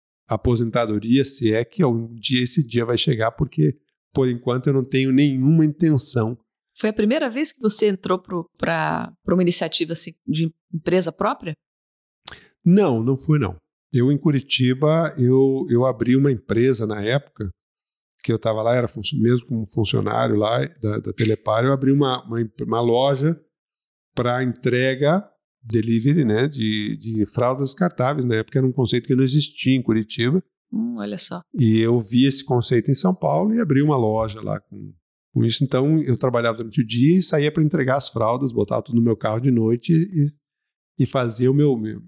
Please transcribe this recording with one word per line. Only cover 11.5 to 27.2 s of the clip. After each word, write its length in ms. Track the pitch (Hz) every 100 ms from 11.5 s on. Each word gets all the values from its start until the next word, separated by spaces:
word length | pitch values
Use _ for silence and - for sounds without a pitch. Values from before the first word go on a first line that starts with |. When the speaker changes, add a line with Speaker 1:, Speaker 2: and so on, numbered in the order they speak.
| 151 _ _ _ _ _ _ - - _ _
Speaker 1:
Não, 380 | - 190 190 117
não 140 | 113 135
foi, 220 | - 151
não. 180 | 104 87 _ _ _
Eu, 180 | 127 127
em 40 | 143
Curitiba, 920 | 147 143 127 - 127 127 151 160 160 -
eu, 480 | 123 131 135 135 135
eu 160 | 120
abri 300 | 131 120 117 127
uma 140 | 143
empresa 560 | 117 - 107 127 117 110
na 160 | 107
época 480 | 104 135 - - 101 - _ _ _ _ _ _
que 80 | -
eu 60 | 113
tava 240 | 113 110
lá, 120 | 110 123
era 100 | 117
funcio-, 320 | - 104 139
mesmo 260 | 113 123 -
como 200 | 113 107
funcionário 720 | - 107 113 101 117 120 107
lá 280 | 107 120 135 -
da, 180 | 110 107
da 140 | 110
Telepar, 520 | 101 110 107 - 107
eu 80 | 127
abri 180 | 139 127
uma, 320 | 139 139 127 104
uma 140 | 117
em-, 100 | 113 -
uma 180 | - 113
loja 580 | 120 117 139 135 147 165 _ _ _ _ _ _ _
pra 280 | - 120 123
entrega, 800 | 127 113 131 123 131 131 143 180 - _ _ _
delivery, 640 | 117 110 110 117 131 160
né, 220 | 127 107 139
de, 500 | 139 110 107 104 107
de 280 | 110 110